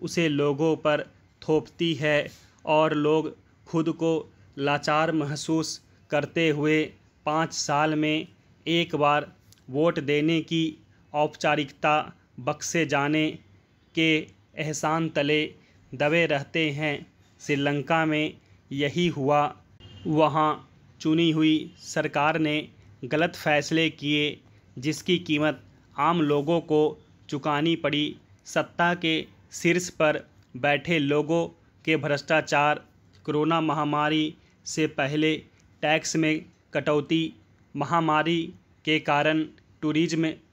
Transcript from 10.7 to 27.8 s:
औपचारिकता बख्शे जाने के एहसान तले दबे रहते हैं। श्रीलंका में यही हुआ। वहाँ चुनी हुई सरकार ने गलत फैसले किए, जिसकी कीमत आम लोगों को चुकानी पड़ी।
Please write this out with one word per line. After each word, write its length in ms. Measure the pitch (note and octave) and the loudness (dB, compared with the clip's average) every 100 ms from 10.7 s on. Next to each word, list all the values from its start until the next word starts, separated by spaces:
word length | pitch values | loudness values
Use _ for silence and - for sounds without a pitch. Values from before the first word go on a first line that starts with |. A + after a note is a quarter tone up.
| D#3 _ _ _ | -4 _ _ _
औपचारिकता 1000 | D3 D3+ - D#3+ D3 C#3 - D#3 D3+ - - _ - | -2 -2 0 0 0 -2 -2 0 0 -2 -10 _ -10
बख्शे 460 | C3 D3 - F3 D3+ | -6 -6 -4 -2 0
जाने 520 | C#3+ C#3+ D#3 D#3 - - - _ _ _ | 0 0 0 -2 -4 -16 -20 _ _ _
के 320 | - D#3+ D#3 - - _ - | 0 2 2 -2 -14 _ -8
एहसान 500 | D#3 D3+ D#3 D#3+ D#3+ | -8 -4 -2 0 0
तले 460 | D#3+ C#3+ D3+ D3+ - _ _ - | 0 0 0 -2 -8 _ _ -12
दबे 320 | B2+ D3 E3 E3 | -2 0 2 2
रहते 440 | C#3+ C#3 E3 D#3 | 0 -2 -2 -2
हैं। 420 | C#3+ D#3 C#3+ - _ _ _ | -2 -4 -6 -10 _ _ _
श्रीलंका 640 | - C#3 C#3+ C#3+ C#3 E3 | -4 0 0 0 0 0
में 320 | D#3+ D3+ D3+ - _ - - | 2 0 -2 -6 _ -20 -12
यही 360 | C#3+ C#3+ C3+ F3 | -4 -2 0 -2
हुआ। 480 | D3 C3+ D3 D3 - _ - - - - | 0 0 2 0 -4 _ -20 -20 -12 -2
वहाँ 640 | D#3 D3+ D3+ D#3 D3 - - - - | 2 2 4 0 0 -8 -20 -20 -6
चुनी 300 | D#3 D#3 E3+ | 0 2 2
हुई 440 | D#3 D#3 D#3 E3+ - | 4 4 2 -2 -14
सरकार 600 | - - D3 D3 D3 D#3+ | -8 -4 -2 0 2 2
ने 300 | D#3 D3+ - - - - | 0 -2 -6 -14 -20 -16
गलत 320 | B2+ D3 E3+ - | -4 0 0 -2
फैसले 540 | E3+ D3 C#3+ D#3+ D#3+ | 0 0 2 0 0
किए, 500 | D#3 C#3+ D3 D3 - - - _ - | -2 -2 0 0 -4 -16 -20 _ -8
जिसकी 400 | C3+ D3+ - F3 | -6 -4 0 0
कीमत 440 | F3 D3+ D3+ C3+ - - _ - | 0 0 0 -2 -8 -20 _ -2
आम 220 | D3 F3 | 0 2
लोगों 400 | D3 D3 C#3+ E3+ | 2 2 2 0
को 380 | E3 D3+ D3+ - - - - | 2 2 2 -2 -16 -20 -10
चुकानी 480 | D3 D#3 D3 D#3+ | -6 -2 0 0
पड़ी। 400 | D#3+ | 0